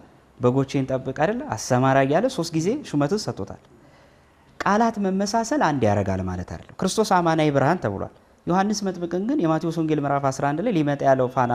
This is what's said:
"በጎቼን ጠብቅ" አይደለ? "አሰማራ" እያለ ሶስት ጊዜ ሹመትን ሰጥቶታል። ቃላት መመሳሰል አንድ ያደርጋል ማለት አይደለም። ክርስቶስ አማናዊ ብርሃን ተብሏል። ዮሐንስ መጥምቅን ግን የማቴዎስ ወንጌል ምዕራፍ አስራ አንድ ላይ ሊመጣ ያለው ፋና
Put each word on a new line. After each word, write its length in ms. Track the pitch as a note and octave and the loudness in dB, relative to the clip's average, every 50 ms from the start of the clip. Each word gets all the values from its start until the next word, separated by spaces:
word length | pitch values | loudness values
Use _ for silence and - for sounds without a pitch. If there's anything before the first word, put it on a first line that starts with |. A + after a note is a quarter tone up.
| - - - - _ _ _ - | -14 -20 -20 -20 _ _ _ 0
"በጎቼን 440 | A#2+ B2 B2 C3+ C3+ C3+ - C#3+ C3 | 2 2 4 4 0 0 0 -2 -2
ጠብቅ" 300 | B2+ C3 B2+ B2+ C3+ C3+ - | 0 -2 -4 -4 -4 -2 0
አይደለ? 220 | D3+ F#3 A3 A#3+ D4+ C4+ | 0 0 0 -2 -4 -6
"አሰማራ" 480 | A#2 A2 - - B2+ B2 C3 C3+ C3+ C#3 | -6 -6 -2 0 0 2 4 4 4 4
እያለ 260 | C3+ C3+ D3 F3 A3 C4 | 4 4 2 2 0 0
ሶስት 240 | - - E3 - - | -2 -2 -6 -4 -2
ጊዜ 160 | D#3+ D#3 F#3+ B3 D4+ - | -2 0 0 -2 -2 -4
ሹመትን 360 | - - D3 C#3+ D3+ G3 G#3+ | -4 -2 0 0 0 0 -2
ሰጥቶታል። 400 | - - A#2 - F#2+ - F#2+ - _ - - - - - - - - - _ _ _ _ _ _ _ _ - - | -4 -6 -8 -8 -10 -12 -12 -18 _ -20 -20 -20 -20 -20 -20 -20 -20 -20 _ _ _ _ _ _ _ _ -12 -4
ቃላት 360 | - F3+ G3+ G#3+ A#3 A3+ A3+ G#3+ | 0 0 2 2 2 2 0 -2
መመሳሰል 640 | G3+ F#3 F#3+ F#3+ G3+ G3+ - A3+ A3+ - - C#4 G3+ | -2 -2 0 0 -2 0 -2 -2 -2 0 0 0 2
አንድ 200 | D#3+ D3 C3+ A#2 | 2 2 2 2
ያደርጋል 360 | G#2 G2+ G#2 G2 G2 F#2+ F#2 F#2 | 2 2 2 0 0 -2 -2 -2
ማለት 260 | F#2 F2+ F2+ F2+ - | -4 -6 -6 -8 -10
አይደለም። 260 | F2+ D#2 - - - | -12 -14 -14 -16 -8
ክርስቶስ 340 | - - F#3+ - - G#3+ G#3 G3 | -4 -4 -2 0 0 0 2 2
አማናዊ 360 | F3+ E3+ E3 D#3+ D#3+ D3+ D3+ | 2 4 4 2 4 2 4
ብርሃን 300 | C#3 C#3 C3 C#3+ F3+ F3 | 4 4 4 4 2 0
ተብሏል። 340 | - A2+ G2 F#2+ F#2 G2 - - _ _ _ _ - | 0 -4 -4 -4 -8 -10 -12 -18 _ _ _ _ -4
ዮሐንስ 320 | D#3+ E3+ F#3+ G3 G#3 G#3+ G#3 G3+ | -2 0 0 2 0 -2 -4 -4
መጥምቅን 420 | G3 F3+ F3+ F3 E3+ F3 F3+ G3+ | -6 -6 -4 -6 -4 -4 -4 -2
ግን 140 | A3+ D4 - | -2 -2 0
የማቴዎስ 360 | F#3 D#3+ D#3+ D#3 E3 E3 D#3+ | 0 0 0 0 0 -2 -2
ወንጌል 240 | E3+ D#3+ D#3 D#3 D3+ | -2 0 0 0 0
ምዕራፍ 240 | C#3+ C#3 C#3 C#3 C#3 | 0 0 0 0 0
አስራ 200 | C3+ C3+ - C#3+ | 0 -2 0 -2
አንድ 140 | C#3+ C#3+ D3+ | -2 -2 0
ላይ 120 | G#3+ B3+ G#3+ | -2 0 0
ሊመጣ 280 | D#3+ D3 C#3+ C#3+ C#3 C3+ | 2 2 0 0 0 4
ያለው 220 | C#3 C3+ C3 B2+ B2 | 4 4 4 2 0
ፋና 240 | - C3+ B2 A#2+ A#2+ | 2 0 2 2 2